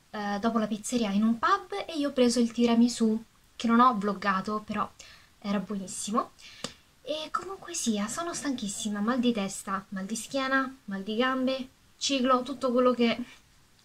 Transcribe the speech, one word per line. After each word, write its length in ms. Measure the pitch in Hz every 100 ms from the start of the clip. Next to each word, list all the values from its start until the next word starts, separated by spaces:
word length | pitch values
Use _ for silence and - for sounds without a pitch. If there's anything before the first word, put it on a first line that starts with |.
| _
eh, 280 | 214 202 202
dopo 180 | 226 220
la 80 | 214
pizzeria 440 | 214 - 247 208
in 140 | 202
un 140 | 220 233
pub 340 | 330 392 370 403 -
e 100 | 330
io 140 | 285
ho 20 |
preso 280 | 269 247 240
il 120 | 233
tiramisù, 680 | 240 240 233 240 - 220 220 - _ _ -
che 100 | 226
non 140 | 233
ho 160 | 247 214
vloggato, 680 | 208 190 202 190 190 214
però 260 | 208 208 - - - - - _
era 180 | 208 202
buonissimo. 720 | 185 202 185 - - 233 - - - - - - _ _
E 280 | - 302 311
comunque 440 | 359 359 381 -
sia, 320 | 349 240 208 214
sono 260 | 330 339
stanchissima, 680 | - 294 247 196 - 214 208
mal 180 | 214 262
di 140 | 240
testa, 520 | 226 196 - - 196 -
mal 140 | 190
di 100 | 190
schiena, 580 | 226 - 277 262 269 262 - -
mal 160 | 196
di 140 | 196 220
gambe, 520 | 262 262 254 262 254 _ _ _
ciclo, 460 | - 269 247 254
tutto 280 | 254 277 262
quello 200 | 240 254
che, 260 | 240 233 - 240 - _ _ _ _